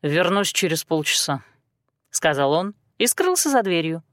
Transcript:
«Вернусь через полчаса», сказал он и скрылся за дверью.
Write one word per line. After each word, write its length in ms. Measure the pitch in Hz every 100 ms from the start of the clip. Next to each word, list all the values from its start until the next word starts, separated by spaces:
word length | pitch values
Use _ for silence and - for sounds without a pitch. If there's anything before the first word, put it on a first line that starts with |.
«Вернусь 500 | 147 151 175 196 196
через 320 | - 185 160
полчаса», 580 | - 160 147 - - 139 - _ _ _ _ _ _ -
сказал 380 | 165 139 139
он 220 | 156 196 208 _ _
и 100 | 233
скрылся 420 | - 359 359 311
за 120 | 277
дверью. 400 | 196 170 160 165 -